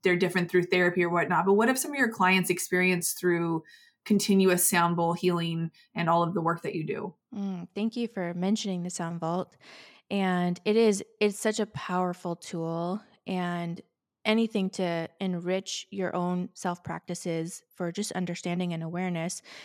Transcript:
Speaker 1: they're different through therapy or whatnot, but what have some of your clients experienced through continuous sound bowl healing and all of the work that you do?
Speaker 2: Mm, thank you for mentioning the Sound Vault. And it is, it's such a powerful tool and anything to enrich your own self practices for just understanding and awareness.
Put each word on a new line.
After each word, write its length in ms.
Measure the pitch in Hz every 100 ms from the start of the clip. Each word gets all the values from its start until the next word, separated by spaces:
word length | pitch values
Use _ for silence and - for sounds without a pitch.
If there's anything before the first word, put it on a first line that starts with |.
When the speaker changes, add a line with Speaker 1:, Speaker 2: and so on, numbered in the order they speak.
Speaker 1:
they're 140 | 190 175
different 340 | 180 180 175
through 140 | 180
therapy 400 | 175 185 175 180
or 60 | 175
whatnot, 360 | 170 160 170 185
but 80 |
what 140 | 202 247
have 100 | 262
some 140 | -
of 40 | 285
your 120 | 233
clients 420 | 220 185 190 180
experienced 680 | 175 - 180 185 180 - -
through 440 | 180 170 170 160 - - _ _
continuous 640 | - 202 - 196 190 180 -
sound 280 | 175 170 170
bowl 160 | 170
healing 580 | 175 180 175 165 165 165 - _
and 140 | - 165
all 140 | 170
of 120 | 170
the 60 | 185
work 220 | 165 165
that 120 | 165
you 100 | 160
do? 300 | 156 - 180 - _
Speaker 2:
Mm, 340 | 208 196 180 175
thank 220 | 202 220 240
you 120 | 226
for 260 | - 175
mentioning 480 | 175 185 214 196 180
the 80 | 175
Sound 300 | - 170 170
Vault. 360 | 165 175 - _ - - - - -
And 480 | 202 190 180 175 175
it 120 | - 220
is, 280 | 226 196 - -
it's 180 | 208 196
such 220 | 220 214
a 60 | 214
powerful 680 | - - 180 180 175 180
tool 640 | 170 - 170 165 165 170 202 - _ -
and 540 | 185 175 175 170 175 - _ _ _
anything 460 | 220 220 226 214 190
to 380 | 190 180 170 165 -
enrich 640 | 190 180 175 190 190 - -
your 260 | 196 180 180
own 320 | 180 180 180
self 280 | - 185 175
practices 800 | - 165 - 175 180 165 165 - _ -
for 160 | 175
just 200 | 175 208
understanding 600 | 185 180 175 180 175 180
and 100 | 165
awareness. 600 | 165 175 185 170 165 - - -